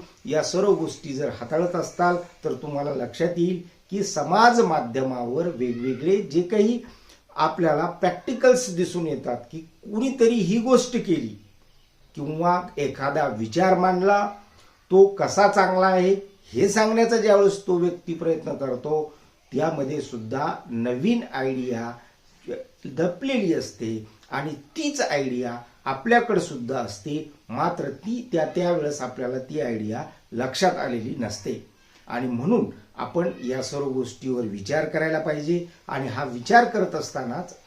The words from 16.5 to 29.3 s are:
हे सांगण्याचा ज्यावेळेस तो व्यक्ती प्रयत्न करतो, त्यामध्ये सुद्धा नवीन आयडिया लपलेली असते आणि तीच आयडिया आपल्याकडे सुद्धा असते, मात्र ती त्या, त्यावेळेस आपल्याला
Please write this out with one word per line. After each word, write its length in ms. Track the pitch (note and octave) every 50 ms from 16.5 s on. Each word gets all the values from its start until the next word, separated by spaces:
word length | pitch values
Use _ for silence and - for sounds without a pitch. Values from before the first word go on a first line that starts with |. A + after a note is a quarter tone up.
| G#2+
हे 160 | A#2+ F3+ G3+
सांगण्याचा 480 | - A3 A3 A3 A3+ A3+ A3+ A3+ A#3 A3
ज्यावेळेस 500 | G3+ A3 G3+ G3+ G3+ F#3+ - - - -
तो 80 | F3+
व्यक्ती 380 | F3 F3 F3 - - - F3 E3
प्रयत्न 400 | D#3+ E3+ E3 D#3+ D#3 - D#3 C#3
करतो, 600 | C3 C#3 C3 B2 B2 - D3 D#3 D3+ D3+ D3+ - - _ _ _ _ _ - -
त्यामध्ये 480 | C3 D#3 E3 D#3+ C#3+ C3+ C3 D3+ C#3+
सुद्धा 520 | - - C3 A2+ A2 A2 C3 C3+ D3+ E3+ F#3 - - -
नवीन 540 | A#2+ A2+ A#2 B2 B2 B2 D3+ A3+ A#3+ A#3 - - -
आयडिया 580 | C3+ C3 C3 C3 B2+ B2 B2 A#2 A2+ A#2 A#2 B2 - - - _ _ _ _ _ _ - - A#2 - - - _ _ -
लपलेली 680 | - C3 D3+ E3+ F3+ F3 - C4+ C4+ C4 A#3 G3 E3+ D#3
असते 540 | C3 A#2+ - - - A#2+ A2 A2+ A2 G#2+ - - _ _ -
आणि 180 | C3+ C3+ C#3+ D#3
तीच 520 | C#3+ - - _ - D#4+ D4+ D4 - -
आयडिया 560 | - - D3+ C#3+ C3+ B2+ B2 A#2+ B2 A#2 A#2+ A#2+ - - _ _ -
आपल्याकडे 540 | C3 C3+ C3+ - A3+ A#3 A#3+ - - G#3 F3
सुद्धा 400 | - - D3 B2 A#2+ A#2 C3+ B2+
असते, 540 | A#2 - - - - D3+ D3 D#3 - - - _ _ -
मात्र 400 | A2+ C3+ D#3 - - - - C#3+
ती 400 | - - - G#3 A#3+ A#3+ - -
त्या, 140 | - D#3+ D#3
त्यावेळेस 560 | - - F3+ F3 F3 E3+ D#3+ D3 D3 C#3+ -
आपल्याला 380 | C3 A#2+ - C3 B2+ B2